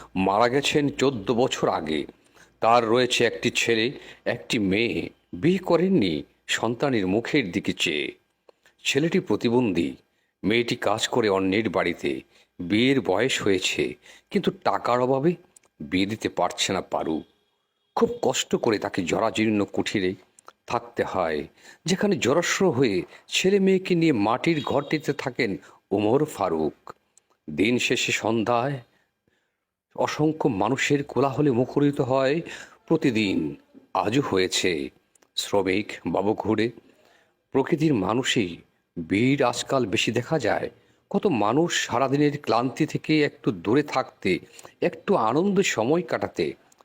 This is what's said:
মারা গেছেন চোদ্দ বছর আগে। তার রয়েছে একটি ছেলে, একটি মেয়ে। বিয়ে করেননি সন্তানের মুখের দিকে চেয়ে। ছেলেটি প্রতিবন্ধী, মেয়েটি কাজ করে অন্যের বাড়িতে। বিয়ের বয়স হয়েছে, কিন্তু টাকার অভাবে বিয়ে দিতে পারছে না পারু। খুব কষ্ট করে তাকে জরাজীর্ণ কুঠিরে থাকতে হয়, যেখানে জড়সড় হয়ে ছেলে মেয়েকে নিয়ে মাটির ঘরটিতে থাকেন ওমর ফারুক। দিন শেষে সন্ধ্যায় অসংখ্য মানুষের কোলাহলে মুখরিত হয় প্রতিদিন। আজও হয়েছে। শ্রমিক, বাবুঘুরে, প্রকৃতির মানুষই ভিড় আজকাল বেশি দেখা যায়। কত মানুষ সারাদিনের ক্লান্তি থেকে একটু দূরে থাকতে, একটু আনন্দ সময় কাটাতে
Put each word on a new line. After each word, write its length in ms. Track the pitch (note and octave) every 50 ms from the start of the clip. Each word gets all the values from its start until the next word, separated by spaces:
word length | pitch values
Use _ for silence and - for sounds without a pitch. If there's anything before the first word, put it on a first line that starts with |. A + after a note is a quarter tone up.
| - - -
মারা 340 | F#2 F#2+ F#2+ G2 G#2+ A#2+ B2
গেছেন 400 | B2 C#3+ C3+ - - D3+ C#3+ C3+
চোদ্দ 420 | - - C3 C#3 C3 G#2 F#2+ C3+
বছর 380 | A#2+ A2+ C3 B2+ - - E3 B2
আগে। 360 | F#2+ F#2 D#2+ D#2 D#2 D2 - - - _ _ _ _ - - _ _ _
তার 280 | - A2 A#2 B2 A#2
রয়েছে 380 | G#2+ A#2 B2+ B2 A#2+ - - A#2+
একটি 260 | A2+ - - - A#2+ -
ছেলে, 360 | - - A#2 A#2 A2 A2+ C3 D3 - - - - - _
একটি 340 | G2+ A#2 - - - - A#2
মেয়ে। 500 | G2+ F2+ F#2+ G#2+ A#2 G#2+ E2+ E2+ - - - _ _ _ -
বিয়ে 240 | F2 A2+ E3 F#3+
করেননি 680 | F#3 - - E3+ D#3+ F3+ F#3+ G3 C#3 G2+ E2+ D#2 C#2+ - - _ _ _
সন্তানের 600 | - - - A2 A2+ A#2+ A#2 D3+ C#3+ B2+ A2 F#2+
মুখের 440 | F#2 G2 A#2 - - - D3 A#2 F2
দিকে 220 | E2+ G2 - - -
চেয়ে। 380 | - - - D2+ D2 C2+ - - - _ _ _ _ _ - _ _ _ _ _ _ -
ছেলেটি 360 | - - C3+ D#3 E3+ G3 F#3
প্রতিবন্ধী, 760 | - - G#2+ G2 - A#2+ A#2 B2+ B2 G#2 E2+ E2+ D#2 C#2 C2+ - _ _ _ _ _ _ _ _ -
মেয়েটি 320 | F#2+ A2+ A#2 A#2+ - B2
কাজ 320 | - - G2+ G#2 A2+ -
করে 220 | - - B2 A2 G#2
অন্যের 400 | F#2+ F#2+ F#2+ F#2+ F#2+ A2 A2 G2
বাড়িতে। 520 | E2 F#2 F2 F2 E2+ - - C#2+ C2 B1+ - _ _ _ _ _ _ -
বিয়ের 420 | F2+ E2+ G2+ A2 B2 C3 C#3 C3
বয়স 400 | F#2 F#2 F#2 G2+ A#2+ C3+ - -
হয়েছে, 520 | - G#2 F#2+ F2+ - - - - C#2 B1 - - _ - - - _ _
কিন্তু 220 | - G3+ - G3
টাকার 500 | - - - A2+ G2 F#2+ - A#2+ A#2+ B2
অভাবে 340 | B2+ B2 C3+ C3 C#3 F3 E3+ - - _ _ - _ _ _ -
বিয়ে 260 | D2+ C#2+ F2+ F#2 G2
দিতে 240 | G2+ A2 - - F#2+
পারছে 440 | - - F2 F2 - - - - G2
না 80 | F2
পারু। 420 | - - - D2 - E2 D#2+ D2 - - _ _ _ _ _ _ _ _ _ _ _ _ _
খুব 140 | - A#3 - - -
কষ্ট 340 | - B2 C3+ - - - -
করে 240 | - - A#2+ G#2+ F#2
তাকে 240 | - G2+ - - -
জরাজীর্ণ 640 | A#2+ F#2 F#2+ A2 A2 - A2 A2 A2 G#2+ G#2 G2
কুঠিরে 500 | - - G2+ F#2 - - G#2 F#2 F#2 F#2+ - _ _ _ - _ - - _ _
থাকতে 360 | - - A#2 - - - - F#2+
হয়, 440 | - - F#2+ F2 D#2+ D#2 D2 C#2 - _ _ - - - _ _
যেখানে 320 | D#3+ F#3+ - - G3+ F#3
জড়সড় 520 | A#2 G#2 A#2 C#3 F3 F3 - - - G3 F3
হয়ে 320 | B2 B2 C#3 A2 G2 F2 - - - - _
ছেলে 320 | - - - - F#3+ G3+ G3+
মেয়েকে 360 | F#3+ F#3+ F#3+ F#3 F#3 - F#3
নিয়ে 180 | E3 E3 D#3+ C3+
মাটির 480 | G#2 G2+ G#2+ A#2 B2+ - E3 E3+ D3 A#2
ঘরটিতে 480 | - A2 C#3 C#3 - D#3+ D3+ - - C#3
থাকেন 440 | - - C3 B2 - B2 G#2 F2+ - - - - _ _ _
ওমর 340 | G2 G#2 G#2 G#2 B2 C#3+ D3+
ফারুক। 680 | D3 - - G2 F2+ E2 D#2+ D#2 D2+ - _ _ - - _ _ _ _ _ _ _ _ _ _ -
দিন 280 | D2+ D2+ G#2 A#2 B2+
শেষে 340 | A#2 - - C3 A2+ - -
সন্ধ্যায় 680 | - - - G#2 A2+ A#2 G2+ A#2+ A#2+ A#2 B2 C#3+ C#3+ B2+ - _ _ _ _ _ _ _ _ _ _ _ _ _ _ _ _ _ _ _ _ _ _
অসংখ্য 520 | - B2+ A#2+ - - D3+ D#3 D3+ D#3 -
মানুষের 560 | D3+ G#2+ F#2+ G2+ A2+ C3+ - - - D3 C#3+ C#3
কোলাহলে 480 | - - B2 C#3 C#3 B2 B2+ D3+ D3
মুখরিত 500 | A#2 A#2 B2+ - - C#3+ C#3+ C#3+ C#3+ D3+
হয় 400 | C3+ A#2+ C3 C3+ C3+ C3 D3 E3+ E3 - - - - - - _ _
প্রতিদিন। 680 | - E3 D#3 - C#3 A2 A2 G#2+ F#2+ - E2+ D#2+ D2 D2 - _ _ _ - - _ -
আজও 280 | F#2+ F2+ G#2 A#2 C#3+
হয়েছে। 680 | C3+ - F#2+ F#2+ F#2 F2+ - - - F2+ E2 D2 C2+ B1+ - _ _ _ _ _ _ _ _
শ্রমিক, 560 | - - - - G2+ F#2 F#2+ F#2 G#2 G#2+ - - - -
বাবুঘুরে, 640 | F2+ E2 F#2 F#2+ G#2 A2 - - G2+ A2+ G#2+ A2 A#2+ - - - - _ _ _ _ _ _ _ _ _ _ _ _
প্রকৃতির 420 | - C3 C3 - E3+ C#3 D#3 D#3+ C#3
মানুষই 640 | G2+ F#2 F#2+ A2 C3 B2+ - - C3 G2 F2 E2+ - - _ _ _ _ _ _ F2
ভিড় 480 | D#2+ D#2+ F#2+ G2+ A#2+ C3+ C#3+ C#3 B2+
আজকাল 380 | A#2+ B2 - - - D3 C3 B2
বেশি 260 | F#2+ A2 - - C3+
দেখা 280 | G#2+ B2 B2 - D#3+ D3+
যায়। 300 | A2+ G2 F#2 - - - - _ _ _ _ _ _ _
কত 180 | - G3 -
মানুষ 580 | G#3 C#3+ G#2 G2+ G#2 A#2+ D3+ E3+ D#3+ - - -
সারাদিনের 520 | - A2 A#2+ C3+ B2+ C#3 D3 D3 D3 C#3+
ক্লান্তি 480 | D3 - - A2 A#2 B2 C3 - - D#3
থেকে 380 | D3 - C#3+ - - D#3 D3+ C#3+
একটু 280 | C#3+ - - - C#3+
দূরে 320 | G#2+ E2+ E2 F#2+ B2 D3 D3
থাকতে, 560 | D3 - C3 B2+ - - _ - F#2+ - - - - - - - - - _
একটু 340 | D3+ F3 - - - - F#3+
আনন্দ 460 | C#3+ A2 G#2+ B2 D#3 F#3 G3+ F#3+ G3
সময় 400 | F#3+ - - A2 G#2+ B2+ D#3 F3+
কাটাতে 520 | F3 - C3 G2+ G2+ G2 - - E2 C#2 - - _ _ _ _ _